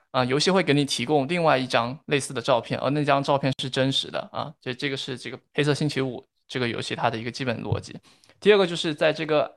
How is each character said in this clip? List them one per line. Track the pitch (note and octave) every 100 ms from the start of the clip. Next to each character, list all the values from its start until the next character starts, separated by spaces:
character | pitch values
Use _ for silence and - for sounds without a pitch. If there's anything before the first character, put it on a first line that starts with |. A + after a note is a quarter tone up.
| _
啊， | B2+
游 | B2+ C#3+
戏 | D3
会 | F#3+
给 | D#3
你 | C#3+
提 | C#3 -
供 | A#2+ D3+ C3
另 | F3
外 | D#3+ C3+
一 | B2+
张 | B2 A#2 C#3+ -
类 | D3
似 | -
的 | B2+
照 | A#2 A#2+
片， | - A#2+
而 | B2+
那 | D3+
张 | D3 C#3
照 | C#3 C#3
片 | C#3 C3
是 | C3+
真 | C3+ C3
实 | C3+ -
的， | - -
啊， | - C3 -
所 | C3
以 | B2
这 | C#3+
个 | C3+
是 | - B2
这 | A#2+
个 | B2 _
黑 | -
色 | C#3+
星 | C#3 D3+
期 | C3
五 | C3+ A#2 - _ -
这 | C3
个 | A#2+
游 | G#2+
戏 | A#2+
它 | A#2 A#2+
的 | A2+
一 |
个 | A#2+
基 | -
本 | C3 A2+
逻 | A2 G2+
辑。 | - - _ _ _ _
第 | G3
二 | G#3
个 | F3+
就 |
是 | E3+ F3
在 | D3+ D#3+
这 | D3+
个 | D#3 D3+ -